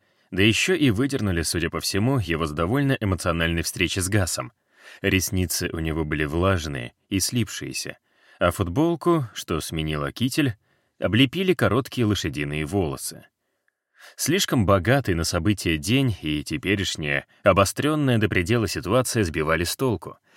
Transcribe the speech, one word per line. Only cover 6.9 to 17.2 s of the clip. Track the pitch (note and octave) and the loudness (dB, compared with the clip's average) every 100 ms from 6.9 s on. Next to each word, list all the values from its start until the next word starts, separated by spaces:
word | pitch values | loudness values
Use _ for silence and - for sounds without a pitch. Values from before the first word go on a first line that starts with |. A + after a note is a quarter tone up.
| _ _ | _ _
и | G2 | -2
слипшиеся, | - A#2+ G#2 - - - - - _ _ _ _ | -2 -2 -4 -6 -10 -10 -10 -14 _ _ _ _
а | F2+ | 0
футболку, | - F2 F#2+ E3 E3+ F3 E3 A#2+ | 0 -2 0 0 0 2 0 0
что | - - D#2+ | -10 -6 -6
сменила | - D#2+ D#2 D2+ C#2+ | -4 -6 -4 -4 -6
китель, | - C3 - C#3 - _ _ _ _ | -4 -2 0 -2 -2 _ _ _ _
облепили | F#2+ G#2+ C3+ E3+ F#3 | 0 2 2 2 0
короткие | F3 G2+ A2 C3 - A2 | 2 2 0 -2 -2 0
лошадиные | G2 E2+ C#2 C#2+ D2+ D2+ | 0 -2 -4 -4 -4 -2
волосы. | G2 D#2 C2+ - D#2 - _ _ _ _ _ _ _ - - | 0 -2 -4 -10 -12 -20 _ _ _ _ _ _ _ -20 -6
Слишком | - F#3 - C#3+ F#2 | 0 0 2 2 4
богатый | G2 F2+ C#3 B2 E2+ | 4 4 2 2 -2
на | |
события | E2 F2 D#2+ G2+ F2+ E2 | 0 0 0 0 0 -2
день | D2+ C3 C3+ F#2 | 0 2 2 0
и | D#2 D2+ | -4 -4
теперешняя, | C#2 D#2 F#2 G2+ F#2 - D2+ C#2+ | -4 -4 -2 -2 -2 -4 -2 -4